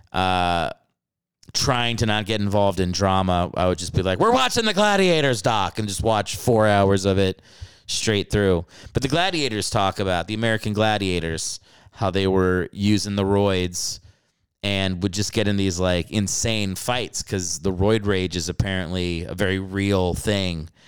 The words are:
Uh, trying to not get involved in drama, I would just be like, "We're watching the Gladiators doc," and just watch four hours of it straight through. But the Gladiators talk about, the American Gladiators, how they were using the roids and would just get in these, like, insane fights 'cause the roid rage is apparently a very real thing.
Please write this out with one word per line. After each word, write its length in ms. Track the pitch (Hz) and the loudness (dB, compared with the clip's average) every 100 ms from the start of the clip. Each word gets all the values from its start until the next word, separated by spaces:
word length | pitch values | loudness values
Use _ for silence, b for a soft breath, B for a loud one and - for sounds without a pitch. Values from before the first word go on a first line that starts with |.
| B | B
Uh, 560 | - 92 92 87 87 76 - _ _ _ _ _ _ - | -2 0 2 2 0 -2 -6 _ _ _ _ _ _ -10
trying 440 | - 131 123 120 117 | -4 0 0 0 0
to 80 | 113 | 0
not 200 | 107 104 | 0 -2
get 140 | 110 | -2
involved 400 | 101 101 101 92 | 0 2 2 2
in 140 | 90 | -2
drama, 580 | 90 98 95 92 87 87 | 0 2 2 2 2 0
I 140 | - 92 | 0 0
would 120 | 90 | 0
just 140 | 85 | -2
be 80 | - | -2
like, 180 | 92 92 | 0 2
"We're 120 | 208 | 2
watching 320 | 247 254 - | 4 2 0
the 100 | 220 | 0
Gladiators 680 | 190 208 202 185 160 139 117 | 2 2 4 4 4 2 0
doc," 360 | 127 110 92 - | 0 0 0 -2
and 120 | 104 | -6
just 120 | 92 | -2
watch 360 | 110 107 98 - | 0 0 0 -2
four 300 | - 113 107 | 2 4 6
hours 360 | 101 98 98 | 6 4 4
of 140 | 98 95 | 2 2
it 240 | 95 90 B B B B - | 0 -2 B B B B -8
straight 460 | - - 104 90 | -4 0 0 0
through. 340 | 104 101 87 85 B B | 2 2 2 -2 B B
But 100 | - | -4
the 60 | 131 | 0
Gladiators 600 | 156 185 170 135 107 - | 0 0 0 -2 -2 -2
talk 300 | 110 98 92 | 0 0 0
about, 280 | 95 90 85 | 0 -2 -2
the 80 | 107 | -2
American 360 | 117 110 110 | 0 0 -2
Gladiators, 880 | 104 110 104 95 90 82 80 - - b b b | 0 2 2 0 -2 -2 -4 -6 -10 b b b
how 200 | - 98 | -4 -2
they 160 | 92 95 | 2 2
were 420 | 95 92 90 87 | 4 4 2 -2
using 440 | - 101 104 101 101 | 0 2 2 0 -2
the 80 | |
roids 760 | 98 101 101 95 90 90 - - b b b b _ _ | 2 2 2 2 -2 -4 -6 -8 b b b b _ _
and 400 | 101 98 95 90 | -2 0 0 -2
would 80 | 98 | -2
just 220 | 90 101 | -2 -2
get 160 | - 101 | 0 0
in 80 | 101 | 0
these, 220 | 95 87 | 0 0
like, 300 | 92 90 82 | 0 0 -2
insane 640 | 107 98 - 117 110 98 92 | -2 -2 -2 -2 -2 -2 -4
fights 460 | - 127 104 - | -4 -4 -4 -8
'cause 380 | - 98 87 - | -6 -6 -4 -4
the 140 | 98 | -4
roid 320 | 90 98 113 104 | 0 2 2 0
rage 320 | 95 92 87 | 0 -2 -4
is 100 | 82 | -4
apparently 800 | 85 101 95 82 90 87 85 87 | -4 -2 -4 -4 -4 -4 -4 -6
a 100 | 90 | -4
very 240 | 98 95 | -2 -2
real 540 | 95 95 98 98 90 | -4 -2 0 2 0
thing. 560 | 82 110 101 92 82 80 b | -2 -2 -2 -2 -4 -10 b